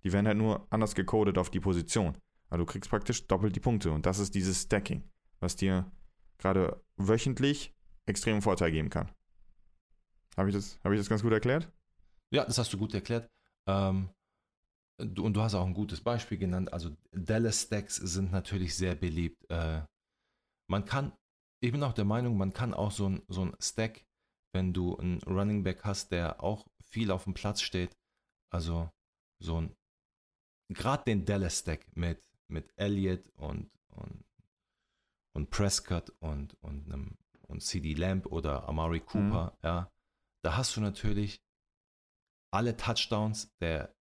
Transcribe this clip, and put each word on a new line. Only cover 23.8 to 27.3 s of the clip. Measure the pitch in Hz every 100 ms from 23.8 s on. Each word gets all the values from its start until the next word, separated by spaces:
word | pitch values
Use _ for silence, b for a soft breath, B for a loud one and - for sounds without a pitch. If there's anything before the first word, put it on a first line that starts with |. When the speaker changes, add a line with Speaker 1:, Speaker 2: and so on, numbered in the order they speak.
| 113 110 _ _ _ _ _
Speaker 2:
wenn | 92 92
du | 90 87 -
einen | 90 87
Running | - 92 101 104
Back | 92 85
hast, | 104 98 -
der | 87 85 -
auch | 87 107 - _
viel | - 110 110
auf | 92
dem | -